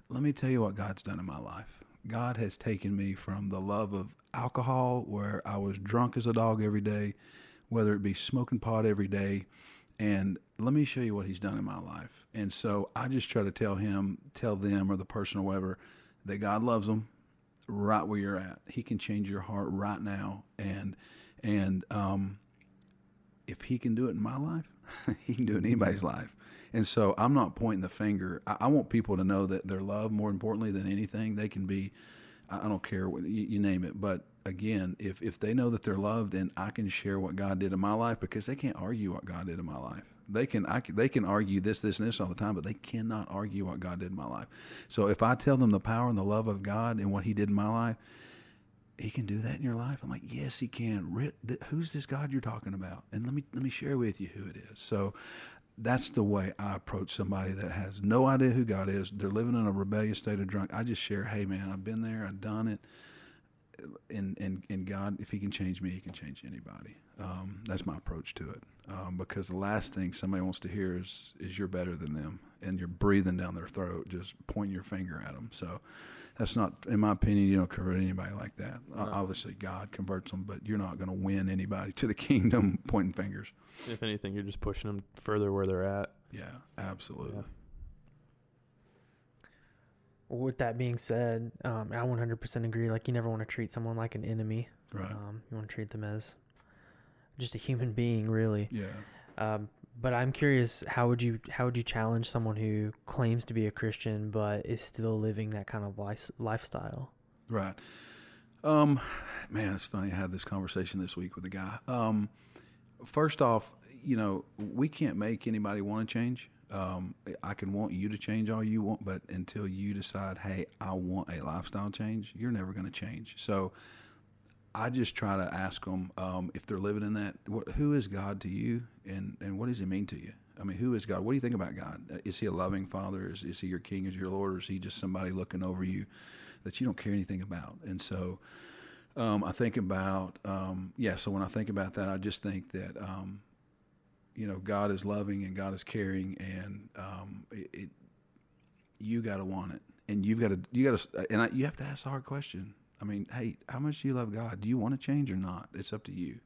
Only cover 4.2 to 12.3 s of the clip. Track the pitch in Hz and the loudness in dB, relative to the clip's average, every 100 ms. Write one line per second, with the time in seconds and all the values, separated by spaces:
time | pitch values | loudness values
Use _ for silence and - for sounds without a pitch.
4.2 | _ - 123 - 123 131 127 123 107 101 | _ -4 0 0 2 4 4 2 0 -2
5.2 | 101 104 - 101 101 98 98 117 120 127 | -2 -2 -2 -2 0 -2 2 4 4 4
6.2 | 117 110 113 110 107 104 104 104 104 - | 4 6 6 6 4 4 2 2 0 -4
7.2 | - - - - _ 113 107 101 98 95 | -16 -20 -20 -20 _ 4 6 6 4 0
8.2 | - 127 123 113 110 110 110 104 98 98 | 2 2 2 0 2 4 6 4 4 2
9.2 | 98 101 95 - - - - - 107 98 | 2 0 -2 -16 -20 -20 -20 0 2 4
10.2 | 98 92 - - 117 147 143 131 117 101 | 2 0 -8 -2 4 4 4 2 0 0
11.2 | 95 92 98 104 98 101 90 - - - | -2 -2 -2 -2 -4 -6 -8 -10 -12 -18
12.2 | - | -10